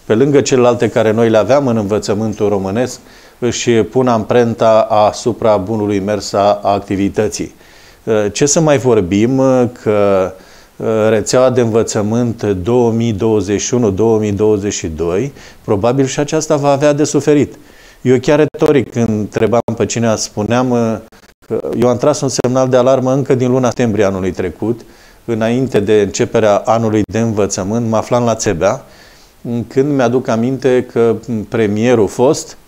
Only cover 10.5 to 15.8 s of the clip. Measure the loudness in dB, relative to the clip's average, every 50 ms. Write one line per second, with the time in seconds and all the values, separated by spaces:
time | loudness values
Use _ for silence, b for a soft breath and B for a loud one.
10.5 | B B B B B -8 -4 -2 0 0 2 2 2 0 0 0 2 4 4 4
11.5 | 2 2 0 2 2 0 0 0 -2 -4 -2 -2 -2 -2 -2 -2 -4 -4 -2 -2
12.5 | -2 -2 -2 0 2 2 2 2 0 0 0 -2 -2 -2 0 0 0 0 0 0
13.5 | -2 -2 -2 -2 -2 0 0 0 0 2 2 2 2 2 0 -2 0 0 2 2
14.5 | 2 0 0 -4 -6 -6 -8 -8 -6 -4 -4 -2 -2 -2 -4 -6 B B B B
15.5 | B B -6 -4 -2 0